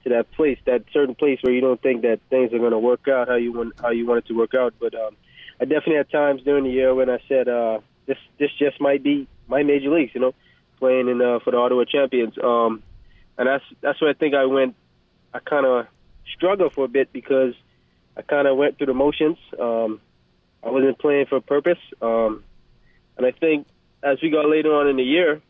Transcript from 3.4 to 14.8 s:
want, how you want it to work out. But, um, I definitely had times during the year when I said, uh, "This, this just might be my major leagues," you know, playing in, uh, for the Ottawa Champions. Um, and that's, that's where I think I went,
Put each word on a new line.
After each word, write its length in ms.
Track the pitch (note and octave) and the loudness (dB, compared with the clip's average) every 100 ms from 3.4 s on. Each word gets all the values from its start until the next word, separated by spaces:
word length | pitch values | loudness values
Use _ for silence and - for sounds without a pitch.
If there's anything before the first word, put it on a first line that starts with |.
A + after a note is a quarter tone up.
| A#2+ | -2
want, 220 | A#2 A#2 - | -4 -8 -6
how 100 | A#2+ | -4
you 160 | A#2 A#2 | -2 0
want 120 | A#2+ | -2
it 80 | - | 0
to 60 | A2+ | -2
work 160 | A2+ | 0
out. 200 | C3 B2 _ | 0 -2 _
But, 140 | A#2 | -8
um, 220 | A2+ A2 G#2+ _ - - _ | -6 -10 -12 _ -20 -20 _
I 40 | |
definitely 320 | B2+ D3+ E3 D3+ | -2 -2 0 -2
had 140 | C#3 | 0
times 320 | D3+ D3 C#3 | 0 0 0
during 220 | C3+ C#3+ | 0 0
the 60 | C3+ | 0
year 240 | B2+ C3 | 0 2
when 140 | C3 B2+ | 2 0
I 80 | B2 - | -2 0
said, 200 | C3+ B2 | 0 0
uh, 320 | A#2+ A2+ A2 _ _ - | 0 -2 -4 _ _ -10
"This, 120 | C3+ - _ | -10 -10 _
this 120 | C#3+ - | -4 0
just 220 | C#3+ - | -2 0
might 220 | C#3+ C#3 | 0 0
be 240 | C3+ C#3+ C3 - - | 0 -2 -4 -18 -4
my 140 | C3 | -2
major 280 | D3 C#3+ C#3 | 2 0 2
leagues," 240 | E3 C3+ | 0 0
you 60 | B2 | 0
know, 140 | B2+ - _ _ _ _ | -2 -2 _ _ _ _
playing 300 | C3 B2+ B2 | 2 2 0
in, 120 | B2 | 0
uh, 160 | B2 A#2+ | 0 0
for 100 | - | 0
the 40 | B2 | 0
Ottawa 280 | B2 B2+ | 2 2
Champions. 520 | A#2 D3+ C3+ B2+ A2+ - | 0 0 0 0 -2 -2
Um, 440 | B2+ A#2 A2+ A2+ - - - - _ - | 0 2 0 -2 -12 -20 -20 -20 _ -4
and 100 | B2 | -2
that's, 160 | C#3 - - | -2 -6 -8
that's 200 | C#3+ C#3 | -6 0
where 100 | D#3 | -2
I 40 | |
think 200 | C#3 D#3 | 0 0
I 100 | C#3 C3+ | 0 2
went, 280 | C3+ C3 - | 2 0 -4